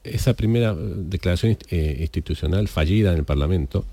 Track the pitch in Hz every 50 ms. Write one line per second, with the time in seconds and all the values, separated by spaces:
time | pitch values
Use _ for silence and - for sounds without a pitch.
0 | - - - 110 - 127 113 - 110 110 117 120 117 110 98 78 104 - 120 104
1 | 82 82 98 85 - 92 87 87 - 113 107 - - - 90 85 78 76 71 67
2 | 80 - - 85 - - 76 - 78 78 90 101 107 - - 80 76 82 101 110
3 | 107 95 85 78 71 - 71 71 71 78 92 85 71 - - - - -